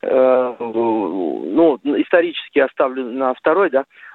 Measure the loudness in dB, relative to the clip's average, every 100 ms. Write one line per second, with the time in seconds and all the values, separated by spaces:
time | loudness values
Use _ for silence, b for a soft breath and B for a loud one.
0 | 0 2 4 2 0 -6 -6 -2 0 0
1 | -2 -4 -4 -4 -4 2 2 2 -2 -2
2 | 2 2 0 -6 -4 0 0 0 -2 -2
3 | -8 -4 -4 -2 0 2 2 0 -4 B
4 | B